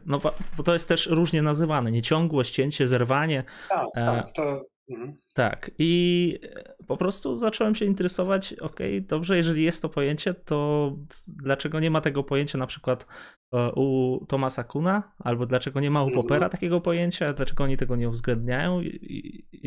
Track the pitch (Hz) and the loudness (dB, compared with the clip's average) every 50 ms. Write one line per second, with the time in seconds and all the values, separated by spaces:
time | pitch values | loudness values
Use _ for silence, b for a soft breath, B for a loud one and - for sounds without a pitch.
0 | - - 143 143 - 151 - - - - - - 147 - 170 165 - - 170 165 | -2 -2 -2 0 0 0 -2 -2 -4 -4 -4 -2 2 2 2 2 4 2 2 2
1 | - - 170 160 170 165 - 160 151 151 147 147 165 160 156 143 120 117 113 117 | 2 2 4 4 4 4 4 2 4 4 2 2 2 2 2 2 0 0 0 0
2 | 117 - 160 156 170 165 156 139 123 - - - 131 143 151 - 139 123 131 123 | 2 2 2 4 4 4 2 2 0 2 2 0 0 0 2 0 2 2 4 2
3 | 123 117 131 139 151 160 156 135 127 B B B B B 196 175 135 - - 123 | 2 4 2 2 2 2 0 -2 -2 B B B B B -2 0 0 -2 -2 -2
4 | 117 117 120 120 - - - - 156 143 139 135 139 - _ _ _ - 131 113 | 0 0 0 0 -2 -4 -4 -4 -2 -2 -2 -4 -8 -12 _ _ _ -14 -12 -10
5 | 117 139 147 - _ _ _ - 127 107 - - - - - - 151 170 170 175 | -10 -12 -12 -16 _ _ _ 0 0 0 0 -4 -10 -8 -4 0 2 4 4 4
6 | 175 175 175 175 175 170 147 - - - - - - - - - - - 131 143 | 4 4 4 4 2 2 0 -4 -8 -16 -18 -18 -18 -18 -20 -14 -8 -6 -2 -2
7 | 180 180 202 - - 277 262 233 233 220 214 - 226 214 214 - 220 202 196 196 | 0 -2 -2 -2 -4 -4 -4 -2 0 0 0 0 0 0 2 2 2 0 2 2
8 | 180 180 - - 185 185 196 190 190 - - - - 156 - - - 190 - - | 0 -2 0 -2 0 0 0 0 -2 -4 -10 -10 -10 -10 -8 -6 -6 -4 -4 -4
9 | 190 - 147 156 170 170 196 180 170 165 170 151 156 165 165 - - 160 - - | -4 -2 -2 -2 0 2 2 2 4 2 2 2 2 0 0 -2 -4 -4 -2 0
10 | 139 139 151 147 - 190 175 180 - - 156 147 147 147 151 147 147 143 139 147 | 0 0 0 -2 -2 -4 -4 -4 -4 -2 -2 0 0 2 2 2 0 0 -2 -6
11 | 143 151 - - - - 160 - 139 131 139 139 - 151 156 160 160 165 156 156 | -10 -14 -14 -16 -16 -16 -14 -8 -2 -2 -2 0 -2 -2 -2 0 0 2 2 2
12 | 151 156 139 143 139 - 143 139 147 147 - 139 131 127 - - - - 127 127 | 0 0 0 -2 -2 0 0 0 0 -2 -2 -4 -4 -6 -8 -6 -2 -2 -2 -2
13 | - B B B B B B B _ _ - 123 120 120 - - 135 139 131 131 | -4 B B B B B B B _ _ -2 0 0 0 0 2 2 2 2 2
14 | 127 127 127 - - - - 135 135 131 - - 120 - - 143 156 180 190 208 | 2 2 0 -2 -4 -2 -2 -2 0 -2 -2 -4 -6 -6 -4 -2 0 2 2 0
15 | 202 - _ - - - 120 117 123 123 127 127 - 143 135 139 143 143 147 147 | -2 -4 _ -8 -4 -2 -2 0 0 0 0 0 0 -2 -2 0 0 2 2 2
16 | 139 135 127 123 120 120 139 147 175 180 - 180 - 175 170 175 175 180 170 170 | 2 2 2 2 2 2 2 2 2 0 -2 -2 -2 0 0 0 2 2 0 0
17 | 175 175 180 - - 147 143 - 139 - - - 139 139 135 131 135 123 123 120 | 0 -2 -2 -2 -2 -2 -2 0 0 2 2 4 4 4 4 4 2 2 2 2
18 | 120 117 113 117 117 - 123 113 117 117 123 131 151 175 180 180 175 165 - - | 0 0 0 -2 0 0 0 0 0 -2 -2 0 0 0 0 0 -2 -4 -6 -10
19 | - - - - - - - - - - - - - | -12 -12 -10 -10 -10 -12 -14 -16 -18 -20 -14 -8 -6